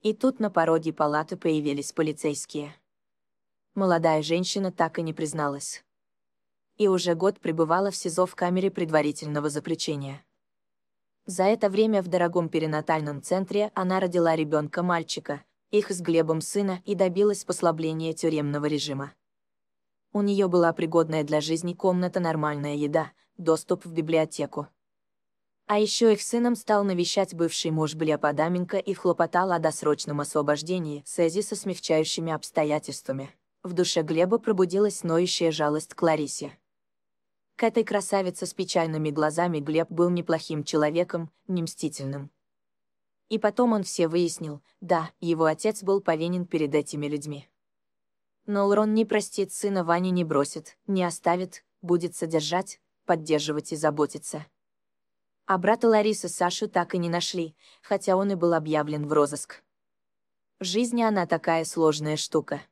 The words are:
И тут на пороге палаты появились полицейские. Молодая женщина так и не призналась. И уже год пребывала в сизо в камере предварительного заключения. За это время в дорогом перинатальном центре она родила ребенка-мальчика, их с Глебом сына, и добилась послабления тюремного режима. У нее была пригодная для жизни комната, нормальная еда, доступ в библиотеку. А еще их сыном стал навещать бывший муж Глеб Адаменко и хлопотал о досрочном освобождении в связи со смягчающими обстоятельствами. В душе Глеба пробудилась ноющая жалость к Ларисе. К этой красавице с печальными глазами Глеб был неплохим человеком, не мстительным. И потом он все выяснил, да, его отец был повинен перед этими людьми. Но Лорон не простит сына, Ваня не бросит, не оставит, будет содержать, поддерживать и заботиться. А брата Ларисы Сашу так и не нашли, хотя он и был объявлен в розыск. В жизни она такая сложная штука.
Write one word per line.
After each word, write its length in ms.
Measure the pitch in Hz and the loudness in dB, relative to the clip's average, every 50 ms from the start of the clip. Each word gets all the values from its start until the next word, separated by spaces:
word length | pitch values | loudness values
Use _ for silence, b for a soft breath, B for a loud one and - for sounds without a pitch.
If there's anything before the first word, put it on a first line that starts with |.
И 120 | _ 214 214 | _ -2 -2
тут 280 | - - 262 262 - | 2 0 0 0 0
на 100 | 220 208 | -4 0
пороге 420 | 190 180 165 165 165 160 160 165 156 | 2 2 4 4 4 2 2 -2 -2
палаты 440 | - 156 151 147 151 156 156 - | 0 0 0 2 0 -2 -2 -8
появились 560 | - - 170 156 151 147 147 139 143 143 - - | -4 -2 0 0 2 0 0 -2 -2 -6 -8 -2
полицейские. 840 | - 160 156 147 - - 156 147 143 - - - 151 147 147 151 _ _ _ _ _ _ _ _ _ _ _ _ _ _ _ _ _ _ _ _ | -2 -2 -2 -2 -4 -4 -4 -4 -4 -8 -10 -10 -10 -10 -10 -14 _ _ _ _ _ _ _ _ _ _ _ _ _ _ _ _ _ _ _ _
Молодая 480 | 202 196 185 175 165 165 165 156 156 151 | 0 2 2 2 4 4 4 2 2 2
женщина 500 | 147 165 175 185 180 - 202 196 185 175 | 0 0 0 0 -2 -2 -4 -4 -4 -2
так 260 | - 170 160 160 - | -2 -2 -2 -2 -4
и 40 | 170 | -6
не 100 | 160 160 | -6 -4
призналась. 720 | 160 160 151 151 160 151 143 139 143 - - - - _ _ _ _ _ _ _ _ _ _ _ _ _ _ _ _ _ _ _ _ | -4 -6 -6 -4 -4 -4 -4 -4 -6 -10 -12 -12 -14 _ _ _ _ _ _ _ _ _ _ _ _ _ _ _ _ _ _ _ _
И 100 | 214 202 | 2 4
уже 260 | 190 180 175 180 170 | 4 4 2 0 0
год 240 | 165 180 196 208 _ | 2 2 0 0 _
пребывала 520 | _ 170 160 160 165 156 165 180 196 202 | _ -4 0 0 2 2 2 0 0 -2
в 60 | 185 | -4
сизо 300 | - - 180 160 - 185 | -4 -8 -6 0 0 0
в 80 | 180 - | 0 0
камере 360 | - 185 175 175 185 185 196 | -4 -2 0 0 2 0 0
предварительного 800 | 190 - 180 160 156 156 147 151 147 - - 151 147 147 147 151 | -2 -2 -4 2 2 2 2 2 -2 -4 -8 -4 -4 -2 -2 -2
заключения. 760 | 143 151 143 - 165 156 - - 156 143 139 135 139 143 _ _ _ _ _ _ _ _ _ _ _ _ _ _ _ _ _ _ _ _ _ | -4 -4 -4 -4 -6 -4 -4 -6 -4 -6 -6 -10 -12 -14 _ _ _ _ _ _ _ _ _ _ _ _ _ _ _ _ _ _ _ _ _
За 160 | - 185 180 185 | -12 -2 2 2
это 260 | 196 214 220 - 202 | 2 4 2 2 0
время 340 | 190 202 220 220 220 202 185 | 2 2 2 4 2 0 0
в 60 | 180 | 0
дорогом 400 | 165 180 175 170 170 180 165 160 | 0 2 2 2 2 0 -2 0
перинатальном 720 | - 165 156 156 151 151 151 - 165 156 151 147 147 139 | 0 -2 0 0 -2 -2 0 0 0 0 0 -4 -6 -8
центре 520 | - - 180 185 190 185 196 202 208 214 _ | -4 -2 -2 -2 -2 -2 0 0 0 0 _
она 240 | - 190 185 185 190 | -2 -2 0 2 2
родила 380 | 190 180 175 180 170 165 160 | 0 2 2 2 2 4 2
ребенка-мальчика, 1040 | 160 156 151 156 151 151 147 - - 175 180 175 170 160 - - - - - 147 143 - _ _ _ _ _ - | 2 0 0 0 0 0 -2 -4 -4 0 0 0 0 -2 -4 -8 -10 -6 -8 -10 -10 -10 _ _ _ _ _ 0
их 180 | 208 202 - | 0 0 0
с 100 | 202 180 | -4 -6
Глебом 400 | 175 170 165 165 160 156 160 160 | -2 2 2 2 4 4 0 -2
сына, 400 | 156 - - 202 202 196 185 180 _ | -2 -2 -2 0 0 0 -2 -4 _
и 100 | - 202 | -6 0
добилась 500 | 180 196 185 175 190 208 208 202 185 - | 2 2 2 4 4 2 2 2 0 -4
послабления 680 | - 180 - - 170 160 160 160 160 156 160 160 165 160 | -6 -4 0 2 0 0 2 -2 -4 -4 -2 -4 -4 -6
тюремного 540 | 165 - 165 156 151 147 143 143 147 147 | 0 0 0 0 0 -2 -2 -2 -2 -2
режима. 460 | 151 151 147 139 151 139 135 139 - - _ _ _ _ _ _ _ _ _ _ _ _ _ _ _ _ _ _ _ _ | -2 -2 -2 -4 -4 -6 -6 -8 -10 -12 _ _ _ _ _ _ _ _ _ _ _ _ _ _ _ _ _ _ _ _
У 100 | 208 202 | 0 2
нее 260 | 202 202 196 202 185 | 2 2 2 2 4
была 240 | 175 180 170 165 165 | 4 4 4 4 2
пригодная 520 | - - 160 160 170 165 156 160 160 151 | 0 -4 2 2 2 2 4 0 -2 -2
для 160 | 143 156 151 | 0 0 0
жизни 340 | 147 156 160 165 170 175 170 | 0 0 -4 -2 -2 -6 -6
комната, 460 | - - 190 180 180 180 180 180 185 | 0 0 2 2 2 0 0 -2 -2
нормальная 560 | 180 165 160 160 151 151 147 147 143 147 147 | -2 0 0 0 -2 -2 -2 -4 -4 -4 -4
еда, 340 | 147 147 147 147 165 156 143 _ _ _ _ _ | -2 -2 0 0 0 -2 -2 _ _ _ _ _
доступ 480 | - 180 160 160 160 - - 180 180 - | -6 0 0 0 0 2 -2 -4 -4 -4
в 80 | 180 165 | -8 -6
библиотеку. 760 | 165 160 156 165 160 156 160 - - 151 139 - - 147 - _ _ _ _ _ _ _ _ _ _ _ _ _ _ _ _ _ _ _ | -6 -4 0 2 0 0 0 -2 -8 -8 -6 -6 -10 -12 -12 _ _ _ _ _ _ _ _ _ _ _ _ _ _ _ _ _ _ _
А 140 | - 208 208 | -2 0 2
еще 300 | 214 208 - - 240 226 | 2 2 2 4 6 6
их 120 | 214 208 - | 6 4 2
сыном 320 | - - 240 240 240 240 | -4 -2 0 2 0 0
стал 300 | - - - 214 208 202 | -2 0 2 2 2 4
навещать 500 | 202 185 180 180 165 - 202 190 185 - | 2 0 0 0 0 2 0 0 0 0
бывший 380 | 165 170 165 - - - 160 156 | -2 -2 0 0 -2 -4 -2 0
муж 240 | 156 156 151 151 | 0 0 -2 -2
Глеб 280 | 156 160 156 151 147 - | -2 0 0 0 2 2
Адаменко 540 | 151 143 143 156 170 180 180 180 180 - 196 | 0 2 2 0 0 0 -2 -2 -2 -4 -4
и 160 | - - 196 | -2 -4 -6
хлопотал 560 | - - 185 170 - 170 165 - 180 185 190 | -2 0 0 2 2 0 0 2 0 2 2
о 80 | 175 170 | 0 2
досрочном 600 | 160 160 151 - - 156 147 143 - - 147 147 | 0 0 -2 0 0 0 0 0 -2 -6 -4 -4
освобождении 840 | 143 139 - 156 147 147 147 147 156 160 185 185 170 151 147 147 - | -4 -2 -2 0 2 2 0 0 0 -4 -4 -4 -4 -6 -8 -10 -12
в 60 | - | -12
связи 340 | - - 175 165 160 196 208 | -2 0 0 2 2 -2 -4
со 140 | - 220 | -4 -6
смягчающими 760 | 190 - 202 180 - - - 165 156 156 156 - - 165 165 160 | -6 -6 -6 -6 -6 -2 2 2 2 2 0 -2 -4 -4 -4 -4
обстоятельствами. 1000 | 151 - - _ - 156 151 147 151 - - 131 - - - 135 135 135 135 _ _ _ _ _ _ _ | -6 -6 -4 _ 0 0 2 0 -2 -2 -6 -12 -12 -8 -8 -8 -8 -8 -12 _ _ _ _ _ _ _
В 80 | 180 180 | -6 0
душе 300 | 170 180 170 - 175 160 | 0 0 2 2 0 0
Глеба 360 | 156 165 160 175 185 214 233 | 0 2 2 2 2 2 0
пробудилась 640 | - - 214 180 185 175 170 196 208 208 196 - - | 0 0 2 2 2 2 4 2 2 2 0 -2 -4
ноющая 480 | 175 165 165 180 180 - - 175 165 | 0 2 2 2 2 0 0 0 0
жалость 440 | 156 151 156 147 147 151 156 - - | 2 2 0 0 0 -2 -4 -8 -6
к 80 | - - | 0 2
Ларисе. 540 | 165 160 156 151 139 - - 151 139 - _ _ _ _ _ _ _ _ _ _ _ _ _ _ _ _ _ _ _ _ | 2 2 2 0 -4 -6 -10 -10 -12 -14 _ _ _ _ _ _ _ _ _ _ _ _ _ _ _ _ _ _ _ _
К 80 | - - | 0 0
этой 200 | 226 220 240 220 | 0 2 2 0
красавице 600 | 214 214 202 185 - - 196 190 185 180 - - | 2 0 -2 -2 0 0 0 0 0 -4 -6 -8
с 80 | 180 - | -8 -6
печальными 580 | - 190 - - 180 165 160 160 156 156 151 | -6 -6 0 0 0 0 2 0 -2 -2 -2
глазами 500 | 143 156 151 156 151 165 175 175 170 156 | 0 2 0 0 2 2 0 0 0 -2
Глеб 300 | 143 147 156 160 165 - | -2 0 0 0 0 0
был 200 | - 165 175 175 | 2 2 2 2
неплохим 520 | 180 175 170 - - - - - 160 151 147 | 2 0 0 -2 -2 -2 -2 -4 -6 -6 -4
человеком, 680 | - - 156 151 151 151 165 175 175 - 175 165 156 _ _ _ - | -2 0 2 2 2 2 0 -2 -2 -2 -8 -8 -8 _ _ _ -4
не 140 | 185 180 165 | -2 -2 -2
мстительным. 680 | 160 - - - 151 147 - 139 135 139 143 139 143 _ _ _ _ _ _ _ _ _ _ _ _ _ _ _ _ _ _ _ _ | -4 -6 -6 -6 -6 -6 -6 -8 -8 -8 -8 -12 -14 _ _ _ _ _ _ _ _ _ _ _ _ _ _ _ _ _ _ _ _
И 100 | 220 220 | -6 0
потом 340 | 214 208 202 - 247 240 226 | 0 0 2 4 2 4 4
он 100 | 214 190 | 2 0
все 260 | - - - 175 160 | -4 0 0 0 2
выяснил, 540 | 165 175 180 170 165 - 160 156 147 147 _ _ _ _ - | 2 0 0 0 -2 -6 -8 -10 -10 -12 _ _ _ _ -2
да, 280 | 170 185 165 160 165 _ _ | 0 0 0 0 -4 _ _
его 260 | - 170 165 160 165 | -2 -2 0 4 4
отец 360 | 156 156 151 - 214 214 - - | 2 2 2 -2 -2 -2 -2 -2
был 200 | 190 196 196 196 | 0 0 0 2
повинен 440 | - 175 156 160 170 180 180 175 | 0 0 0 0 -2 -2 -2 -4
перед 280 | 180 - 165 156 143 139 | -2 -2 -2 -2 2 0
этими 320 | 151 143 - - 147 147 | 0 -2 0 -6 -6 -4
людьми. 420 | 147 151 147 143 151 147 139 135 _ _ _ _ _ _ _ _ _ _ _ _ _ _ _ _ _ _ _ _ | -4 -4 -6 -6 -8 -12 -12 -14 _ _ _ _ _ _ _ _ _ _ _ _ _ _ _ _ _ _ _ _
Но 220 | - 208 202 202 | -4 0 2 4
Лорон 280 | 202 202 208 214 214 214 | 4 4 4 4 2 2
не 100 | 220 226 | 2 2
простит 480 | 214 214 214 202 - - - 196 - - | 2 0 -2 -2 -2 -4 -4 -4 -4 -4
сына, 320 | - - 202 196 190 175 | -6 -4 -2 -2 -2 2
Ваня 260 | 165 170 170 180 185 | 2 2 2 2 0
не 120 | 180 180 175 | 0 0 0
бросит, 560 | 156 160 143 143 143 - 160 156 - - _ _ | 0 2 0 0 0 -4 -12 -14 -16 -20 _ _
не 160 | - 196 190 180 | -4 -2 0 0
оставит, 640 | 175 170 - _ 175 170 180 185 175 - - _ _ _ _ - | -2 -4 -2 _ 0 0 0 -2 -8 -10 -20 _ _ _ _ -2
будет 320 | 175 175 175 165 175 165 | 0 0 0 0 -2 -6
содержать, 640 | - - 165 160 160 151 147 165 180 196 - - _ _ _ _ _ _ | -6 -6 0 0 0 0 0 -2 -2 -2 -4 -12 _ _ _ _ _ _
поддерживать 680 | - 180 165 156 151 156 151 147 151 151 151 147 - 160 | 0 0 0 2 0 0 0 2 0 -4 -4 -4 -6 -8
и 40 | |
заботиться. 720 | 151 156 156 147 147 147 147 - 156 - - - 160 156 _ _ _ _ _ _ _ _ _ _ _ _ _ _ _ _ _ _ _ _ | -2 0 0 2 2 0 0 0 -8 -12 -10 -12 -12 -12 _ _ _ _ _ _ _ _ _ _ _ _ _ _ _ _ _ _ _ _
А 120 | - 196 185 | -2 -2 2
брата 300 | 175 202 220 240 - 233 | 4 2 2 4 4 4
Ларисы 400 | 220 214 208 220 214 208 - 175 | 6 6 4 2 0 0 -4 -8
Сашу 400 | 175 - 180 175 180 - 220 208 | -2 0 0 0 0 -2 -6 -2
так 260 | _ 185 175 170 - | _ 0 0 0 -2
и 40 | 185 | -2
не 100 | 175 170 | -2 0
нашли, 480 | 170 175 165 - - 185 165 160 156 b b b b b | -2 -2 -2 -4 -4 -4 -6 -6 _ b b b b b
хотя 360 | b - 208 196 - - 190 | b -4 -4 -2 2 2 2
он 160 | 185 196 202 196 | 2 2 0 0
и 20 | |
был 180 | 180 165 170 170 | 2 2 2 2
объявлен 540 | 165 156 156 156 151 147 151 147 151 147 | 2 0 0 0 0 0 0 -2 -4 -2
в 60 | 147 156 | 2 4
розыск. 520 | 151 147 143 147 143 - _ - - _ _ _ _ _ _ _ _ _ _ _ _ _ _ _ _ _ _ _ _ | 4 4 4 0 -6 -10 _ -16 -20 _ _ _ _ _ _ _ _ _ _ _ _ _ _ _ _ _ _ _ _
В 40 | 190 | -8
жизни 380 | 185 175 214 247 233 240 240 226 | -2 0 0 0 0 0 2 2
она 240 | 220 214 202 175 | 2 2 2 2
такая 380 | 165 - 165 - - 165 165 165 | 0 -2 -2 2 2 0 0 0
сложная 520 | - - 170 165 156 151 151 151 151 151 | -2 0 4 4 4 4 2 0 -2 -2
штука. 440 | 151 - - - 156 147 - 151 143 - _ | -2 -4 0 -2 -2 -2 -2 -8 -10 -10 _